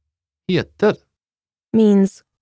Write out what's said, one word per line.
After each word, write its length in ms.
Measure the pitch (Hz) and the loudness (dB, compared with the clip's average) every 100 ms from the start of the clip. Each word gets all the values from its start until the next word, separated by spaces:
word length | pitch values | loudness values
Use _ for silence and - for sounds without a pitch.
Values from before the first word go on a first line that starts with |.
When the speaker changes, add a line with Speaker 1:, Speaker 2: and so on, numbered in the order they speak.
| _ _ _ _ - | _ _ _ _ -6
Speaker 1:
heter 500 | 180 - _ 214 - _ _ _ _ _ _ _ | -6 -6 _ -4 -4 _ _ _ _ _ _ _
Speaker 2:
means 500 | 226 214 202 196 - _ _ | 0 2 2 0 -4 _ _